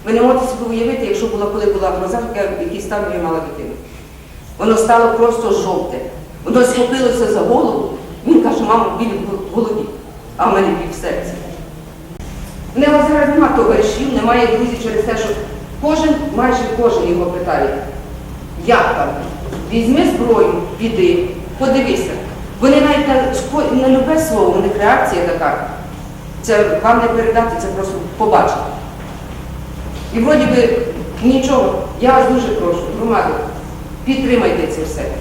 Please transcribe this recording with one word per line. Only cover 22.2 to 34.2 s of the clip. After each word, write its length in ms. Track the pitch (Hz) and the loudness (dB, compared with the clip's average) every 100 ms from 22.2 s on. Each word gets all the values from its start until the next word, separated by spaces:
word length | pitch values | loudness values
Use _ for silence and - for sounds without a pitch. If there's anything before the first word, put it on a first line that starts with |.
| - - - - | -8 -10 -12 0
Вони 200 | 262 294 | 4 6
навіть 280 | 294 294 285 | 4 2 2
на, 800 | 254 254 - - 294 247 247 262 | 2 2 -2 -2 -2 0 2 4
на 0 | |
любе 320 | 262 311 320 | 4 4 2
слово, 380 | 311 214 - 190 | 2 2 2 2
у 20 | |
них 180 | 202 202 | 0 2
реакція 440 | 214 262 - 175 175 | 4 4 2 0 -2
така. 440 | - 151 - - - - - - - - - | 0 -2 -2 -6 -10 -12 -12 -14 -14 -12 -8
Це 360 | - 214 208 - | 0 2 2 2
вам 140 | 220 240 | 2 4
не 100 | 233 | 2
передати, 520 | 226 226 226 226 - | 2 2 2 0 -2
це 60 | 196 | -4
просто 280 | 190 190 190 - - | -4 -4 -6 -8 -2
побачити. 440 | 220 226 - - - - - - - - - - - - - - - - - | 2 4 2 -2 -6 -8 -10 -12 -12 -12 -12 -12 -10 -10 -10 -10 -10 -10 -6
І 40 | 233 | 0
вроді 260 | 254 302 - | 4 4 4
би 320 | 247 233 - - - - - | 4 4 2 -2 -6 -10 0
нічого, 520 | 240 262 262 269 196 - - - | 2 4 4 2 2 0 -6 0
я 180 | 254 262 | 4 4
вас 140 | 262 | 4
дуже 160 | 262 226 | 2 0
прошу, 340 | 208 175 175 - 220 | 0 0 -2 -4 -4
громаду, 360 | 226 202 - 151 147 - - - - - | 0 0 0 -2 -6 -8 -12 -12 -12 -6
підтримайте 600 | - 262 | -2 0